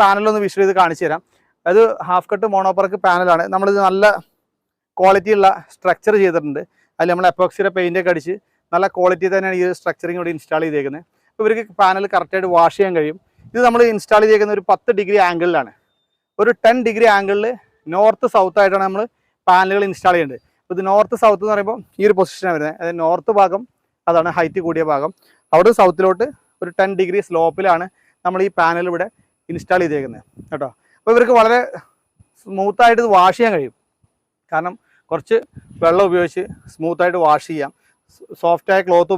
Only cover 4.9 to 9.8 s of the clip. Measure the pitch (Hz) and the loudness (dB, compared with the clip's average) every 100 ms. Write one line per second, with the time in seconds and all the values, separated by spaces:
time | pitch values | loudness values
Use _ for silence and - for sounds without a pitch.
4.9 | - 185 196 185 208 190 175 - _ 185 | 0 2 2 2 2 2 2 -8 _ -4
5.9 | 165 214 208 185 165 151 139 - _ _ | -2 0 2 2 0 -4 -10 -12 _ _
6.9 | - 170 175 185 - 180 - 196 185 175 | -6 -2 0 0 0 -2 -2 -4 -2 -2
7.9 | 185 180 170 151 202 _ _ - 175 196 | -2 -2 -2 -4 -10 _ _ -6 -2 -2
8.9 | - 180 175 185 190 190 185 180 175 | 0 0 0 -2 -2 -2 -2 -4 -4